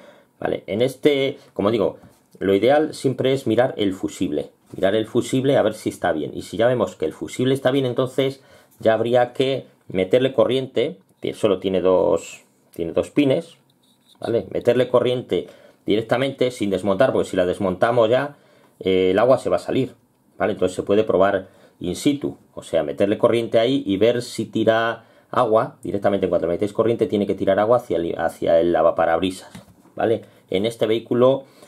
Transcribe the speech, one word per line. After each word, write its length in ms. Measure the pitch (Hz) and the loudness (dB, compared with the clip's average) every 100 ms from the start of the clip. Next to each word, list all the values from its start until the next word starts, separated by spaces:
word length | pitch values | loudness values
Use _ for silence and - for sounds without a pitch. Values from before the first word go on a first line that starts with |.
| - - _ _ | -20 -20 _ _
¿Vale? 240 | 82 85 - | -6 -4 -4
En 140 | 101 | -2
este, 580 | 127 - 151 139 135 - - | -2 0 0 2 -2 -6 -10
como 180 | - 98 | -2 0
digo, 280 | 113 82 - - _ _ - | 0 0 -4 -16 _ _ -4
lo 160 | 92 | 0
ideal 400 | 98 117 147 156 | 2 4 2 0
siempre 400 | - 135 123 131 | -2 -4 0 -2
es 120 | 135 113 | -2 0
mirar 280 | 110 131 - | 0 0 0
el 160 | 101 | -2
fusible. 580 | 92 - - 87 73 - _ _ | -2 -8 -4 -4 -4 -8 _ _
Mirar 220 | - 92 110 | -2 0 0
el 100 | 107 | 0
fusible 520 | 120 120 135 135 123 | -2 -2 -2 2 2
a 40 | |
ver 120 | 101 | 0
si 160 | - 113 | -2 -8
está 200 | - 87 | -4 -2
bien. 200 | 80 69 | -2 -6
Y 80 | 87 | -10
si 140 | 90 90 | -8 -2
ya 100 | 117 | 0
vemos 300 | 120 95 - | 0 -2 -4
que 80 | |
el 80 | 78 | -6
fusible 400 | - 78 - 127 | -6 -10 -4 -2
está 180 | 135 127 | 0 0
bien, 140 | 139 | 0
entonces 580 | 131 123 127 - 135 135 _ - _ - | -2 -2 -4 -2 -4 -6 _ -20 _ -2
ya 140 | 110 | 0
habría 400 | 110 117 123 123 | 2 2 2 0
que 320 | - 135 131 - _ - | 0 -2 -4 -8 _ -8
meterle 460 | 95 92 123 131 | -4 0 2 2
corriente, 640 | - 104 131 127 - 143 185 _ _ | 2 0 0 -2 -2 -4 -6 _ _
que 140 | - | -10
solo 240 | - 107 92 | -2 0 0
tiene 240 | 95 95 | 0 0
dos, 600 | 90 90 87 85 - - _ _ _ | 2 2 2 0 -4 -18 _ _ _
tiene 200 | - 82 | -10 -4
dos 180 | 90 - | -4 -2
pines, 460 | - 139 151 - - _ _ _ _ _ _ | 0 2 0 -4 -16 _ _ _ _ _ _
¿vale? 260 | - 113 92 | -4 -4 -4
Meterle 380 | 85 - 120 123 | -2 0 2 2
corriente 600 | 120 117 123 - 90 - - - _ | 2 2 -2 -2 -4 -4 -14 -20 _
directamente 680 | - 104 - 147 139 139 127 | -2 -2 0 -2 -2 -2 -4
sin 200 | - 101 | -2 -2
desmontar, 420 | 92 101 95 95 | -2 0 2 2
porque 160 | 101 - | 2 -2
si 80 | 92 | 0
la 80 | |
desmontamos 640 | 90 87 98 87 117 120 110 | 0 0 -4 0 0 2 4
ya, 280 | 127 143 - _ _ _ - | 2 -2 -10 _ _ _ -6
eh, 300 | 92 92 92 | 0 2 2
el 80 | 98 | 4
agua 180 | 123 127 | 4 2
se 140 | 95 | 2
va 60 | 90 | -2
a 40 | |
salir, 340 | - 127 131 - _ _ _ - | -2 -4 -4 -8 _ _ _ -4
¿vale? 160 | 98 | -4
Entonces 200 | 95 90 | -2 -2
se 80 | - | -2
puede 220 | - 101 | 0 0
probar 560 | 107 90 98 98 - _ - _ | 2 4 2 0 -6 _ -20 _
in 140 | 87 - | -8 -2
situ, 400 | 147 139 - - _ | -2 0 -4 -10 _
o 80 | - | -20
sea, 200 | - 82 | -4 -2
meterle 340 | 76 - 101 107 | -2 -2 0 2
corriente 420 | 117 117 113 113 | 2 2 0 0
ahí 240 | 120 139 95 | 2 0 -2
y 100 | 95 | 2
ver 240 | 113 120 | 2 2
si 240 | - - | -4 -8
tira 600 | 107 113 110 113 113 117 - _ _ | -6 0 2 2 0 -4 -12 _ _
agua 480 | - 120 110 - - | -2 2 2 0 -6
directamente. 440 | 90 98 101 98 92 | -8 -2 0 0 0
En 20 | |
cuanto 180 | 85 82 | 0 0
metéis 280 | 87 101 | -2 -2
corriente, 320 | - 113 113 107 | 0 0 0 0
tiene 200 | 104 101 | 0 0
que 80 | |
tirar 240 | 98 95 98 | 0 0 2
agua 200 | 104 123 | 4 2
hacia 180 | - 85 | 2 -2
el, 180 | 85 - | -2 -4
hacia 420 | 82 - 87 85 | -4 -2 2 4
el 140 | 85 | 4
lavaparabrisas, 720 | 80 80 80 82 82 92 92 - - - _ _ - | 4 2 2 0 0 -2 -6 -14 -20 -20 _ _ -4
¿vale? 300 | 107 107 - _ _ | -2 -2 -6 _ _
En 160 | 95 110 | -4 -4
este 180 | - | -2
vehículo, 600 | 107 117 - 120 127 135 - _ | -2 -2 -2 2 4 2 -4 _